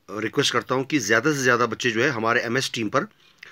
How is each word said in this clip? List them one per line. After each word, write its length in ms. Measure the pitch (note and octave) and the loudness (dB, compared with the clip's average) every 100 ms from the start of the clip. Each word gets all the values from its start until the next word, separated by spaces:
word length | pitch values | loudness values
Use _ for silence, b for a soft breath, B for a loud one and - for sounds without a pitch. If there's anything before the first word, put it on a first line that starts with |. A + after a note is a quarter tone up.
| - | -14
रिक्वेस्ट 420 | G2+ A2 - C3+ | -8 -4 0 0
करता 220 | B2 - | 0 0
हूँ 100 | C3 | -2
कि 140 | C3 D3 | 0 -2
ज़्यादा 340 | G2 A2+ D#3 | 2 2 2
से 100 | C#3+ | 2
ज़्यादा 240 | B2+ A#2+ A#2 | 2 4 2
बच्चे 240 | A2+ B2 | 0 -2
जो 120 | A2 | 0
है 80 | C#3 | 0
हमारे 300 | A#2 A2+ A#2+ | 0 0 0
एमएस 300 | A#2 B2 B2+ | 0 -2 -2
टीम 140 | B2 G#2+ | -4 -2
पर, 180 | C3 G#3 _ B B B | -2 -4 _ B B B